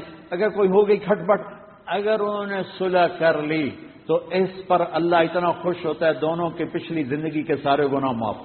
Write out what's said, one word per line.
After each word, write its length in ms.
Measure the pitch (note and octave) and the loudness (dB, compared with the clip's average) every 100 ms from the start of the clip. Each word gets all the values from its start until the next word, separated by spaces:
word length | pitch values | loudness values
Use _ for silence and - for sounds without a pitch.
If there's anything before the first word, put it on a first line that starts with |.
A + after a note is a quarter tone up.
| - - - | -8 -16 -8
اگر 180 | F3 G#3 | -2 0
کوئی 200 | F#3+ F#3+ | 2 4
ہو 180 | F#3+ G3+ | 4 4
گئی 100 | G#3 | 2
کھٹ 300 | F3 G3+ E3+ | 2 0 2
پٹ، 120 | G3+ - - - - - | 0 -2 -16 -20 -18 -6
اگر 340 | F#3 G#3 A3 | -2 0 0
انہوں 260 | G#3 G#3 G3+ | 0 -4 -4
نے 160 | G3 F#3 - | -4 -6 -4
صلح 300 | F#3 F3+ E3+ E3+ | 0 4 2 2
کر 220 | D#3+ D3+ | 2 2
لی 280 | D3+ D#3 C3+ G2 - - - | 0 -2 -2 -6 -14 -10 -2
تو 80 | E3 | 0
اس 520 | E3 F#3 F#3 - - | 0 0 0 -4 0
پر 160 | F3 E3+ | 2 2
اللہ 240 | D#3+ E3+ F3 | 0 4 4
اتنا 360 | E3 F3+ F3 | 4 2 0
خوش 340 | E3 F3+ F3 D#3+ | 0 -2 -2 -4
ہوتا 220 | D3+ D#3+ | 0 0
ہے، 60 | |
دونوں 360 | C#3+ D#3 E3+ E3+ | 2 -2 -2 -4
کے 160 | E3 D#3 | -4 -6
پچھلی 380 | E3+ - E3 | -6 -4 -4
زندگی 400 | C3 C#3+ D#3 D3+ | -2 -4 -2 -4
کے 120 | D3+ C#3 | -2 -2
سارے 320 | C#3+ C#3+ C#3+ | 2 2 2
گناہ 240 | C3+ C3+ | 0 -2
معاف 260 | A#2 A2 F#2+ | -2 -4 -6